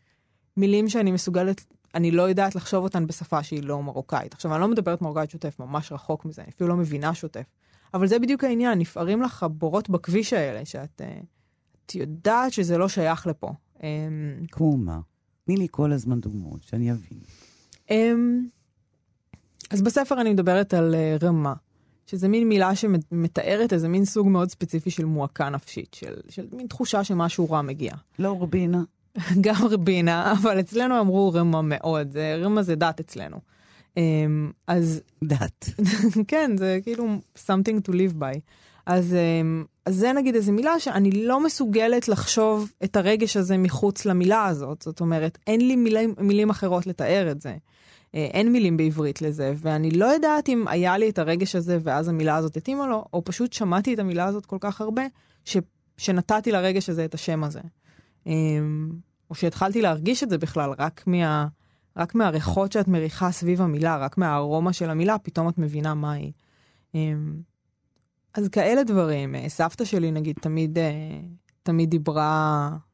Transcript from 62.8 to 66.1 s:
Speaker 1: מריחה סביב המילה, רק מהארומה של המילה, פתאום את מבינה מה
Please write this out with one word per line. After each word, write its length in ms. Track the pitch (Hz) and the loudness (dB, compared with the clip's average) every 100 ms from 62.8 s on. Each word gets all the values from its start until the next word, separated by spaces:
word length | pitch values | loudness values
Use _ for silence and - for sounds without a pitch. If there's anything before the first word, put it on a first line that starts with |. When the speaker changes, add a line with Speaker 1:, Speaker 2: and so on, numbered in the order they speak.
| 190 | 2
Speaker 1:
מריחה 420 | 175 160 - 180 | 2 0 -2 -2
סביב 320 | 175 175 180 | 0 0 2
המילה, 340 | 180 147 165 156 | 2 2 0 0
רק 220 | 135 - | -2 0
מהארומה 540 | 175 147 147 156 175 | 0 0 0 0 0
של 180 | 175 170 | 0 -2
המילה, 280 | 160 185 214 | 0 0 0
פתאום 300 | - 165 165 | -2 -2 -2
את 100 | 170 | 0
מבינה 360 | 151 147 156 | -2 -2 -2
מה 180 | 151 147 | -2 -4